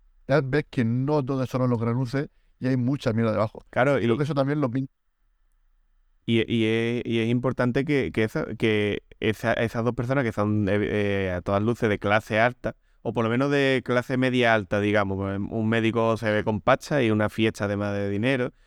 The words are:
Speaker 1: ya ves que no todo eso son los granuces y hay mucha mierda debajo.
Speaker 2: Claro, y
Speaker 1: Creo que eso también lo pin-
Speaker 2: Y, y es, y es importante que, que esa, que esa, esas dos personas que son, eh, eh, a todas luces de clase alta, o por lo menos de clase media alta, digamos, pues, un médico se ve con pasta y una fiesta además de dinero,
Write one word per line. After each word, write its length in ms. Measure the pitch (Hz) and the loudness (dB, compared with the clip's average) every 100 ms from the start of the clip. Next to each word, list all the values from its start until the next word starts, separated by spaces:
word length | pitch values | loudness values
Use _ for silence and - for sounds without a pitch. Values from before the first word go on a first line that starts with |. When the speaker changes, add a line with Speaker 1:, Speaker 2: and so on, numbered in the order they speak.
| _ _ - | _ _ 0
Speaker 1:
ya 120 | 143 | 0
ves 240 | 135 147 - | 2 -2 -2
que 160 | - 113 | 0 0
no 380 | 123 139 151 | 0 0 0
todo 200 | 131 135 | 0 -2
eso 140 | 127 127 | -2 0
son 120 | 127 | 0
los 120 | 117 | 0
granuces 480 | 117 120 127 139 156 _ _ _ | 0 -2 -2 -4 -6 _ _ _
y 60 | 127 | -2
hay 100 | 131 | 0
mucha 340 | 123 143 123 | 0 0 0
mierda 220 | 110 113 | 0 2
debajo. 320 | 101 107 - - | 2 0 -4 -4
Speaker 2:
Claro, 280 | 120 131 131 | 2 2 4
y 40 | |
Speaker 1:
Creo 140 | 117 117 | 2 2
que 60 | |
eso 120 | 147 139 | 0 0
también 260 | 135 151 | 0 0
lo 80 | 135 | -2
pin- 180 | 131 135 _ _ _ _ _ _ _ _ _ _ _ _ _ - | -2 -6 _ _ _ _ _ _ _ _ _ _ _ _ _ 0
Speaker 2:
Y, 140 | 117 - | 0 2
y 120 | 117 110 | 0 0
es, 360 | 113 117 120 - | 0 -2 -4 -2
y 140 | 113 | -2
es 100 | 113 | 0
importante 540 | 120 131 120 123 131 | 0 -2 -2 0 0
que, 280 | 135 143 85 | 0 0 0
que 100 | 110 | 0
esa, 220 | 110 156 - 110 | -2 -2 -6 -2
que 480 | 113 107 104 - - - | 0 2 0 -2 -8 -4
esa, 340 | 107 104 117 | -4 -2 -2
esas 300 | - 113 117 | 0 -2 -2
dos 100 | 120 117 | -2 -2
personas 280 | 120 139 | -2 -2
que 80 | 117 | -2
son, 380 | 107 104 107 98 | -2 0 0 2
eh, 80 | 104 104 104 101 98 95 | 0 0 0 0 -2 -2
eh, 40 | |
a 100 | 90 | -4
todas 200 | 101 101 | -2 0
luces 260 | 110 117 110 | 0 0 0
de 80 | 101 | 0
clase 400 | 104 104 - 110 | 0 0 2 2
alta, 360 | 120 - 107 - _ _ | 2 0 -8 -10 _ _
o 120 | 120 | -6
por 100 | 113 | -2
lo 60 | 113 | 0
menos 180 | 120 143 | 0 2
de 320 | 143 135 131 | 2 2 0
clase 340 | 123 123 120 127 | 0 -2 0 0
media 360 | 127 127 117 | 0 2 4
alta, 260 | 110 95 104 | 2 2 0
digamos, 380 | 104 104 98 95 | 2 2 0 -2
pues, 220 | 98 98 | -4 -4
un 300 | 101 113 110 | -4 -2 0
médico 480 | 117 113 113 113 110 | 2 2 2 0 0
se 140 | 110 | 0
ve 120 | 107 | 0
con 180 | 95 104 | 0 0
pasta 400 | - 135 - 147 | 2 0 0 0
y 80 | 113 | 2
una 200 | 107 104 | 2 0
fiesta 360 | - 110 - 101 | 0 0 0 -2
además 280 | 101 104 | -2 -4
de 160 | 101 101 | -4 -4
dinero, 440 | 101 123 135 127 - | -2 0 0 -4 -8